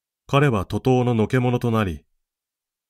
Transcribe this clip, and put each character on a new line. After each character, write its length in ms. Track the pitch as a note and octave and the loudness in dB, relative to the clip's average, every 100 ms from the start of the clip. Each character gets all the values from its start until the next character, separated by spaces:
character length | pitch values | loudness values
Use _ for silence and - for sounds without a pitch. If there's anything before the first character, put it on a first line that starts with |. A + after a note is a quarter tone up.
| _ _ - | _ _ -2
彼 220 | C#3 C#3+ | 0 2
は 180 | G#2+ F2 | 0 -2
徒 140 | G#2+ | -4
党 240 | - B2+ | 0 2
の 100 | B2 | 2
の 140 | A#2 G#2 | 0 0
け 100 | C3 | 0
者 200 | B2 A#2+ | 0 -2
と 120 | A#2+ | -2
な 140 | A2+ | -2
り、 200 | G2+ D2+ _ _ _ _ _ _ _ _ _ | -2 -6 _ _ _ _ _ _ _ _ _